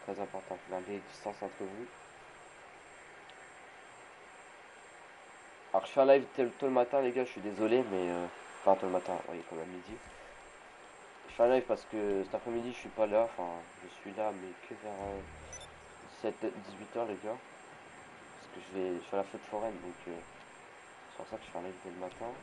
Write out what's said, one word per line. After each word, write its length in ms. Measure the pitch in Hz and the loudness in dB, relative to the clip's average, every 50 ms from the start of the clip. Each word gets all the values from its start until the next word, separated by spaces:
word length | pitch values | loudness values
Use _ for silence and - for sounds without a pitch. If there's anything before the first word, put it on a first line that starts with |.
| - | -4
Très 140 | - 98 95 | -4 -2 -2
important, 380 | 101 95 - 95 - - 95 90 - 92 | -4 -4 -4 -8 -6 -6 -8 -8 -6 -4
gardez 220 | 92 92 92 98 | -4 -4 -2 -4
les 60 | 101 101 - - | -6 -6 -6 -10
distances 260 | - - - 104 104 - | -16 -8 -6 -6 -4 -4
entre 200 | 101 95 - - | -6 -6 -4 -6
vous. 240 | 104 95 98 107 123 123 - - - - - - - - - - - - - - - - - - - - - - - - - - - - - - - - - - - - - - - - - - - - - - - - - - - - - - - - - - - - - - - - - - - - - - - - - - - - | -6 -6 -6 -8 -10 -10 -12 -18 -18 -18 -18 -18 -18 -18 -18 -18 -18 -18 -18 -18 -18 -18 -18 -18 -18 -18 -18 -18 -18 -18 -18 -18 -18 -18 -18 -18 -18 -18 -18 -18 -18 -18 -18 -18 -18 -18 -18 -18 -18 -18 -18 -18 -18 -18 -18 -18 -18 -18 -18 -18 -18 -18 -18 -18 -18 -18 -18 -18 -18 -18 -18 -18 -18 -18 -18 -18 -18 -18 -18 -18 -6 2
Alors, 120 | - 95 185 | 2 2 2
je 60 | - | 4
suis 100 | - 143 | 6 8
en 60 | 135 | 12
live 180 | 139 139 139 123 - - | 12 12 10 10 2 2
tel 160 | - 127 120 | 2 2 2
tôt 140 | - - 139 | 2 2 2
le 60 | 135 | 4
matin, 300 | 131 127 123 - - 139 | 6 6 6 6 6 4
les 100 | 135 123 | 4 6
gars, 120 | 123 131 127 | 4 2 0
je 60 | 123 | 0
suis 120 | - 101 | -2 -4
désolé, 420 | 92 104 101 92 110 107 117 127 127 110 | -4 -4 2 4 6 8 8 8 8 6
mais, 180 | 98 92 90 87 | 2 2 2 2
euh, 180 | 87 87 87 87 - - - - - - | 2 0 -2 -2 -6 -10 -14 -14 -12 4
enfin, 140 | - 98 95 | 8 8 8
tôt 100 | 95 - | 8 6
le 60 | 92 | 2
matin, 260 | 92 92 - - 90 85 - - | 2 2 2 2 -2 -2 -2 -4
oui, 140 | 85 85 80 - | -8 -8 -8 -6
comme 100 | 82 80 | -6 -6
à 60 | 80 | -6
midi. 300 | 90 90 90 90 - - - - - - - - - - - - - - - - - - - - - - - - - - - - - | -6 -8 -10 -10 -10 -12 -12 -12 -14 -16 -16 -16 -16 -16 -16 -18 -18 -18 -18 -18 -18 -18 -18 -18 -18 -18 -18 -18 -18 -18 -16 -16 -12
Je 40 | - | 6
suis 80 | - | 6
en 60 | 117 120 | 8 10
live 160 | 131 131 127 - | 10 8 8 4
parce 160 | 110 - - - | 0 0 0 -4
que 320 | - 110 104 101 98 95 95 | 0 2 4 4 4 4 2
cet 100 | - - | 2 -2
après-midi, 380 | 107 - 120 117 117 117 123 | -2 -2 0 -2 0 -2 -2
je 60 | 120 - | -6 -6
suis 100 | - 101 | -8 -8
pas 160 | - - 110 | 2 2 4
là, 200 | 104 101 110 117 | 6 8 6 6
enfin, 260 | 117 - - 90 87 85 85 85 - - - 95 | 6 2 -4 -4 -4 -4 -6 -8 -12 -14 -14 -14
je 40 | 90 - - | -14 -14 -10
suis 120 | - 101 95 | -10 -8 -4
là, 160 | 110 107 107 101 95 | 0 0 0 0 -4
mais 80 | 92 92 87 - - | -8 -10 -10 -12 -12
que 80 | - 117 107 | -12 -12 -10
vers, 80 | 107 107 | -8 -8
euh, 300 | 101 95 98 101 98 98 95 - - - - - - - - - - - - - - - - - | -6 -4 -4 -4 -4 -6 -6 -8 -12 -14 -12 -12 -12 -12 -12 -14 -16 -18 -18 -18 -18 -16 -16 -16
dix-sept, 260 | - - - 110 - - | -14 -4 -4 -4 -2 -2
dix-huit 560 | - 110 - 101 98 98 101 98 107 - - | -4 -4 -4 -4 -10 -10 -12 -12 -12 -6 -2
heures, 80 | 117 117 | -2 0
les 140 | 110 101 92 | 0 -2 -4
gars. 140 | 101 107 113 127 - - - - - - - - - - - - - - - - - - - - | -2 -4 -4 -4 -6 -16 -18 -18 -18 -18 -18 -18 -18 -18 -16 -16 -16 -16 -16 -18 -16 -16 -16 -16
Parce 140 | - - - | -16 -14 -14
que 60 | 92 90 92 | -14 -12 -6
je 60 | 95 95 | -2 0
vais, 160 | 92 92 90 | 0 0 0
je 80 | 87 85 | -2 -4
suis 100 | - - | -2 0
à 20 | 98 | 0
la 60 | 95 | 0
fête 200 | - - - - - | 0 -6 -12 -8 -4
foraine, 280 | 110 104 110 113 104 87 | -4 -2 -2 -2 -4 -6
donc, 120 | 87 90 87 - - 87 | -10 -12 -12 -10 -10 -8
euh, 100 | 85 85 82 - - - - - - - - - - - - - - - - - | -8 -8 -10 -14 -18 -18 -18 -18 -18 -18 -18 -18 -18 -18 -18 -18 -18 -18 -18 -14
c'est 60 | - - | -12 -12
pour 80 | 110 | -10
ça 100 | - 110 | -8 -8
que 60 | 110 | -10
je 60 | - - | -10 -8
suis 80 | - 85 | -8 -6
en 40 | |
live 120 | 87 92 92 90 - | -6 -6 -8 -8 -10
dès 60 | 95 | -10
le 80 | 87 90 | -8 -6
matin. 340 | 92 90 92 - 113 117 127 - | -8 -8 -6 -6 -8 -8 -8 -8